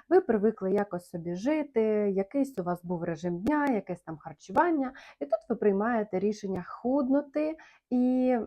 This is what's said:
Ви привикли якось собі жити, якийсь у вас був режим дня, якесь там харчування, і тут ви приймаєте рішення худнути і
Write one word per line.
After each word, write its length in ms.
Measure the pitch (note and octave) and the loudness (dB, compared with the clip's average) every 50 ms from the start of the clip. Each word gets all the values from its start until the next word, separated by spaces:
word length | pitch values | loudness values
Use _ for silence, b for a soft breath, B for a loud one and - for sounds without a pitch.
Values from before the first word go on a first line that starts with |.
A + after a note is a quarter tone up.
| B B | B B
Ви 120 | D#4+ F#4+ | 4 4
привикли 520 | F4+ - - G#3 G3 A3+ A3 - G3 F#3+ G3 | 4 4 2 2 2 0 0 0 -2 0 0
якось 360 | G3+ G3+ G3+ - F3+ - - | 0 0 -2 -4 -8 -8 -10
собі 240 | - F3 E3 F3 F3 | -12 -8 -6 -6 -6
жити, 460 | F3+ G3+ C#4 D#4 D#4 D4 C#4+ - A3+ A3 A3 G#3+ G#3 G#3 G3+ | -4 -2 -2 0 0 -2 -2 0 0 2 2 2 2 2 0
якийсь 480 | F#3+ F#3+ G3 - - C#4 C4+ C#4 - - | 0 0 -2 -2 -2 -2 -2 -2 -2 -4
у 40 | F3 | -4
вас 220 | F3 F3 F3 - | -4 -4 -4 -4
був 180 | F3 F3+ E3 E3+ | -6 -6 -4 -4
режим 360 | F3 E3 D#3 E3+ F3 F3 F3 | -4 -4 -4 -2 -4 -2 -2
дня, 280 | G3 C#4 D4+ D4 C#4+ | 0 0 0 2 2
якесь 340 | C#4 B3 G3+ - - F3+ - | 2 0 0 -2 -6 -8 -10
там 180 | _ - D#3+ D3 | _ -12 -14 -12
харчування, 720 | - D#3+ D3+ - - - F#3+ C4 D#4+ F4 E4 C#4+ C4+ B3+ C4+ B B B B B | -12 -16 -16 -16 -12 -2 2 2 2 4 2 0 -2 -4 -6 B B B B B
і 40 | C#4+ | -6
тут 160 | C#4+ - - - - | -4 -4 -4 -2 -4
ви 80 | A3+ | -2
приймаєте 640 | - A3 G#3 G3 G3 G#3 A#3+ B3 A3 G#3 G#3+ - F#3 | 0 2 2 2 2 2 0 0 0 -2 -2 -2 -2
рішення 460 | G3 G#3+ G#3+ - - G3 F#3+ F3+ F3 - | -2 -2 -2 -4 -6 -6 -6 -6 -6 -8
худнути 880 | - - - B3 C4 D4 C4+ B3+ C4 C#4+ C#4+ C#4+ - D4+ D4+ D#4 D#4+ D#4+ B B B B B - | -10 -6 -2 0 2 2 2 2 2 0 0 -2 -2 -2 -2 -2 -4 -6 B B B B B -2
і 460 | B3 B3 B3 B3+ B3+ B3+ B3+ B3+ B3 A3+ G#3 | 0 2 2 4 4 4 4 4 2 2 0